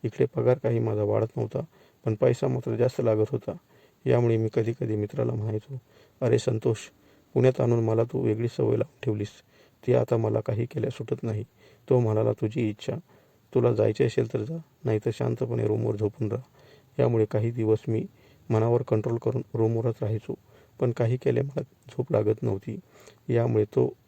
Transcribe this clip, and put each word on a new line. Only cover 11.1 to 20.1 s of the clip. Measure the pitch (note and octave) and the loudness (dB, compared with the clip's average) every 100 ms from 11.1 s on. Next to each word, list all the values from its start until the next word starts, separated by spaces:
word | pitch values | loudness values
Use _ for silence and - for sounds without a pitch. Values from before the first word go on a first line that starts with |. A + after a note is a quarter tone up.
| - | -4
नाही." | A#2 G#2+ A2+ _ - _ - | -4 -6 -8 _ -20 _ 0
तो | B2+ | 2
म्हणाला, | A#2 G#2+ A2+ | 2 2 0
"तुझी | A2 A2 A2+ A2 | 0 -4 -2 -4
इच्छा, | G#2 - - - _ _ _ _ | -4 -8 -8 -10 _ _ _ _
तुला | C3 A#2+ | 2 2
जायचे | A2+ G#2+ A2 | 4 2 4
असेल | B2 - A2+ | 0 2 -2
तर | A2+ | -2
जा, | A2 E3 - _ | -4 -8 -12 _
नाहीतर | - A2 A#2+ | -2 0 -2
शांतपणे | A2+ A#2+ A#2 A2+ A#2+ A2 | -2 -2 -2 -2 -2 0
रूमवर | A2 A2+ G#2+ | 0 -2 -2
झोपून | G#2+ - G#2+ | -2 -2 -4
राहा." | G#2+ - _ - - _ - | -4 -8 _ -20 -20 _ 0
यामुळे | B2 A#2 | 0 2
काही | G#2+ - A2+ | 0 0 -2
दिवस | A#2+ A2 A2 - | -2 0 0 0
मी | A2+ G3 _ _ _ _ | -4 -4 _ _ _ _
मनावर | A2 A2+ A#2+ | 2 4 2
कंट्रोल | - A2 A2+ A#2 | 2 0 0 -2
करून | A#2 A#2+ - | -2 -4 -4
रूमवरच | A2+ A2 A2+ A#2 A2+ | 0 0 2 -2 -2
राहायचो, | G#2 | -4